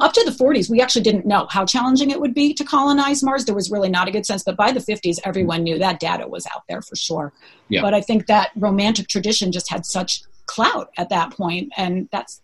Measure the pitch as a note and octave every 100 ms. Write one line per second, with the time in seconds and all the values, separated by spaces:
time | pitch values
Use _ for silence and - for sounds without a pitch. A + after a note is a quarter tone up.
0 | D#4 - A4+ - B3+ C4+ F3+ A#3 B3+ A#3+
1 | G#3+ G#3 G#3 G3+ - G3+ F#3+ B3+ B3 C4
2 | C#4 C#4 C#4+ B3 D4 D4+ D4 D4 C#4 C#4+
3 | C#4 C#4+ C4+ C4+ A3+ G3+ F#3 G#3 F#3+ F3+
4 | F#3 G#3+ - G3 F#3+ F3+ G#3 C4 - G#3+
5 | F3 E3 G3 F#3 F3 E3 E3 D#3+ F#3+ E3+
6 | E3 F3 - F3+ - - - E3 - -
7 | - E3 C#3+ _ - _ - - G3+ G#3
8 | G3 A3 F3+ G#3 F#3 A3 G#3+ G3 G#3 G#3+
9 | F#3 G3+ G3 A3 F#3 F3 - E3+ - F#3
10 | F#3 - - - - - A#3 A#4+ F#3+ -
11 | F3+ F#3 E3 - F3 F3+ - - F#3 F#3
12 | - G3+ - -